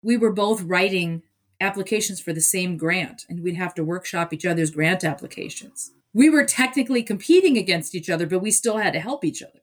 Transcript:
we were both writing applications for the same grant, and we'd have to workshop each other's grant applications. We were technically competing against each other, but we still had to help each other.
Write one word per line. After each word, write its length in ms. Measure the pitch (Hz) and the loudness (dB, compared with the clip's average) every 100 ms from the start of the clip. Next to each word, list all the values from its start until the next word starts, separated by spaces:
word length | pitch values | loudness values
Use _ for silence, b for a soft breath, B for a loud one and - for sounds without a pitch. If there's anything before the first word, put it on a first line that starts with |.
we 140 | 214 240 | 2 2
were 160 | 220 | 4
both 300 | 190 202 220 | 2 2 2
writing 600 | 175 180 196 190 170 165 _ _ _ _ | 2 2 2 0 -2 -4 _ _ _ _
applications 600 | 196 196 190 214 214 185 | -4 -4 -2 -2 -2 -6
for 100 | - | -6
the 100 | 160 | -2
same 360 | - 185 180 165 | 0 0 -2 -2
grant, 480 | 160 180 170 - - | -2 -2 -4 -10 -14
and 140 | 170 | -6
we'd 120 | 175 170 | -6 -4
have 180 | 180 175 | -6 -4
to 80 | |
workshop 500 | 156 175 - 175 165 | -4 -4 -6 -4 -4
each 120 | 160 180 | -4 -2
other's 260 | 165 156 | 0 0
grant 320 | 151 160 180 | 0 0 2
applications. 880 | - 143 - - - - - - - _ _ | -2 -4 -12 -12 -12 -12 -16 -14 -16 _ _
We 160 | 208 294 | 4 6
were 160 | 302 285 | 6 2
technically 580 | - 254 269 247 247 | 0 0 0 0 0
competing 540 | 233 202 - 349 370 247 | 0 -6 6 6 6 4
against 360 | 180 170 156 | 2 -2 -2
each 160 | 180 160 | -8 -4
other, 160 | 165 170 | -2 0
but 140 | 185 | -2
we 120 | 208 | 0
still 260 | 196 233 214 | 0 2 0
had 160 | 196 | 0
to 60 | 156 | -2
help 240 | 185 285 165 | -6 -4 -4
each 180 | - | -4
other. 160 | - _ | -16 _